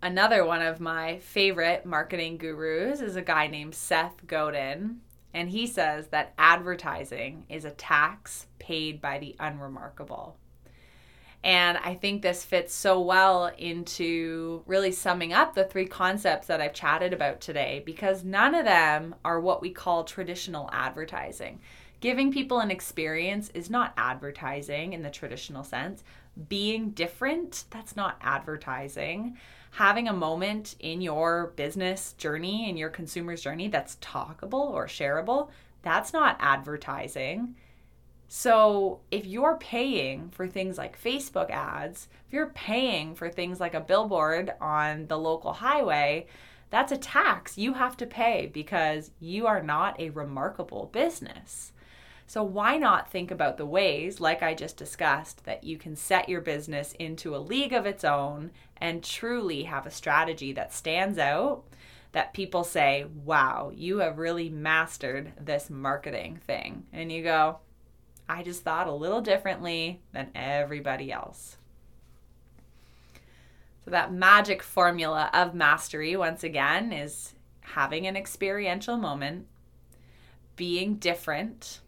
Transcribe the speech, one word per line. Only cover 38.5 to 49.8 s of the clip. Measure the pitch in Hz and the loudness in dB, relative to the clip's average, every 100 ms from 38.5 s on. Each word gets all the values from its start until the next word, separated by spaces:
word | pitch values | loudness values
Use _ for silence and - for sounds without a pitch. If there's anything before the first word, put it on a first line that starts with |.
| 226 214 202 196 - - | 10 10 8 2 -2 -6
if | 208 190 | -6 -4
you're | 208 285 320 | 2 4 2
paying | - 233 269 226 135 135 165 | -2 -2 0 0 -2 -4 -10
for | - 185 | -8 -6
things | 190 190 175 | -4 -4 -4
like | 139 - | -8 -6
Facebook | 233 269 269 185 165 | -4 -4 -4 -4 -2
ads, | - 143 - 151 185 - - - | -2 -4 -6 -8 -10 -18 -20 -8
if | |
you're | 277 302 | -4 -4
paying | - - 226 262 185 156 165 | -4 -2 0 0 -2 -4 -8
for | 170 | -8
things | 170 175 180 | -4 -6 -4
like | 175 | -4
a | 160 | -4
billboard | 156 190 214 185 156 165 196 - | 2 2 4 2 4 2 -2 -4
on | 156 151 151 151 156 | 0 2 2 0 -4
the | 156 | -2
local | 160 165 - | 0 0 -2
highway, | - 240 294 226 151 143 156 - - - - - | -2 2 2 4 4 4 2 -4 -18 -20 -20 0
that's | 220 262 | 2 2
a | 269 | 0
tax | - 277 381 202 - - | 0 4 4 2 -2 -4
you | 220 | -2
have | 262 254 254 | 0 0 -2
to | 240 | -10
pay | 233 233 208 - | 0 2 2 -2
because | 147 151 190 160 156 156 - | -6 -2 0 2 0 -6 -16
you | 165 190 226 | -8 0 2
are | 208 | 2
not | 156 151 | 2 2